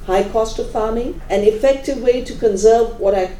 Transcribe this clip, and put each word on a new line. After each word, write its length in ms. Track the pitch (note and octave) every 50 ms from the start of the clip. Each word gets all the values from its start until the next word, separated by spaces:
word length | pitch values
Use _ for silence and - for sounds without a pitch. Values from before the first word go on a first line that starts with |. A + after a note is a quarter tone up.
| -
high 220 | - F#3 G3 G3+ G#3
cost 300 | A3 A3+ A3 A3 - -
of 120 | A#3+ -
farming, 500 | - A#3 G#3+ A3 A3+ A#3 B3 D4+ - - - -
an 140 | G3 G3+
effective 580 | G3+ G#3+ G#3+ - - C4+ C4+ A3 - C#4+ C4+ A3+
way 240 | A#3 B3+ B3 B3+ -
to 100 | - -
conserve 640 | - A#3+ A3 G3 F#3 G#3 A3 A3+ A#3 A3+ A3 - -
what 140 | G3+ G3 G3+
I, 220 | F#3+ F#3 F3+ -